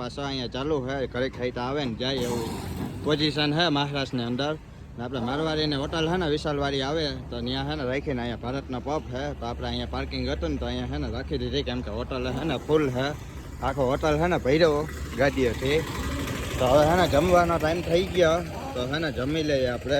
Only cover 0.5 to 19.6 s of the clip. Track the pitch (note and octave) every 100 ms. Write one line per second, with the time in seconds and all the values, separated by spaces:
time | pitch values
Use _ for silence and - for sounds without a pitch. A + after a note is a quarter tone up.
0.5 | B2 C#3+ D3 B2+ C#3 B2 B2 C3 - B2
1.5 | B2 B2+ D3 C3 G#2 B2+ C3 A#2+ A#2+ A2
2.5 | - - - - - C#3 D3+ D3+ C#3+ D3
3.5 | D#3 F3 C#3+ C#3+ C#3+ C3 B2+ A#2 B2 C#3+
4.5 | D#3 - - - - B2 C3+ A#2 C#3+ D#3+
5.5 | D#3 D3+ C#3 D3 E3 D#3+ F#3 D#3+ D3+ D#3+
6.5 | C#3+ C#3 C#3 C3+ D#3+ D3 C3 B2 A#2+ A#2+
7.5 | C3+ C#3 D#3 B2 C#3 D3+ B2+ A#2+ A2 A#2+
8.5 | C3+ C3 B2+ C3+ D#3 A#2 B2 C#3+ C3+ A#2
9.5 | A#2+ B2 A#2+ A#2+ B2+ C3+ C3 C3 D3+ E3
10.5 | C#3 A#2+ B2 B2 D3 B2+ A#2 B2+ C#3 B2
11.5 | C#3 B2 B2 A2+ A2 B2+ C3 B2+ B2 D#3
12.5 | B2 - D#3 C#3 B2 C#3 D3+ - - -
13.5 | - B2 C#3 B2+ C#3+ D#3 D3+ F3 D#3 B2
14.5 | D#3+ E3 D3 D#3 - - A#2+ C#3 C3+ A#2+
15.5 | G#2+ C3 D3+ D#3 - - - - - -
16.5 | - B2 C#3+ D3+ F3+ E3 C#3 F3+ F3 E3+
17.5 | E3 D#3 F3 D#3+ E3+ F#3+ F3+ D#3+ E3+ E3
18.5 | - - B2+ B2 D3+ D#3+ A#2 C3 D#3+ D3+
19.5 | C#3